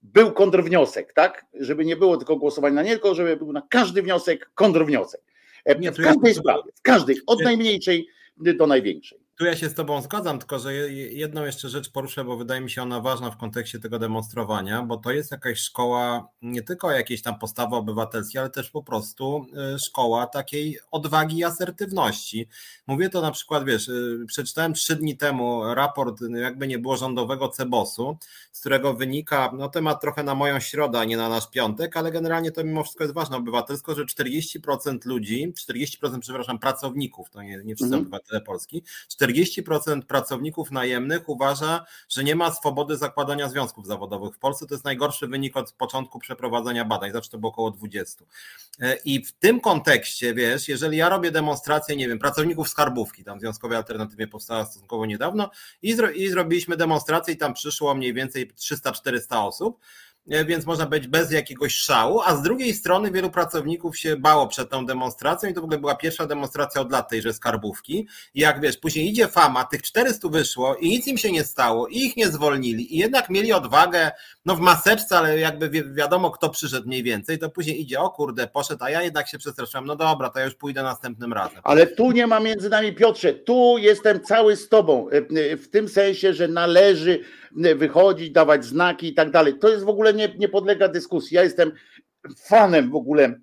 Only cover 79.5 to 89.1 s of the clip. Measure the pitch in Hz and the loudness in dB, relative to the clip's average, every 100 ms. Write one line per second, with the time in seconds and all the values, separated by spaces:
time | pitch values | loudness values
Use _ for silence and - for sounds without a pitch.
79.5 | 131 120 135 135 151 160 147 131 131 135 | -10 -10 -8 -8 0 0 2 -2 -2 -4
80.5 | - 143 135 131 123 127 113 120 107 90 | -4 -8 -4 -4 -4 -10 -10 -6 -4 -6
81.5 | - - 151 170 - 247 240 233 220 220 | -4 4 8 8 6 4 4 4 2 2
82.5 | 208 196 214 214 - 226 220 175 - - | -2 0 2 0 4 4 4 0 0 2
83.5 | 247 240 240 208 202 214 196 - 226 220 | 6 6 8 6 6 4 2 2 6 6
84.5 | 208 - 220 165 131 - 147 147 156 147 | 4 6 6 6 2 4 0 2 0 0
85.5 | 156 - 208 214 196 202 190 190 156 170 | -2 0 0 2 2 2 4 2 2 0
86.5 | 170 175 175 202 175 165 170 - - - | 2 6 8 8 8 4 2 -2 -20 -16
87.5 | - 170 151 151 165 196 170 165 151 151 | 2 4 4 4 6 6 6 2 4 6
88.5 | 151 117 139 175 175 165 | 6 2 0 0 0 -2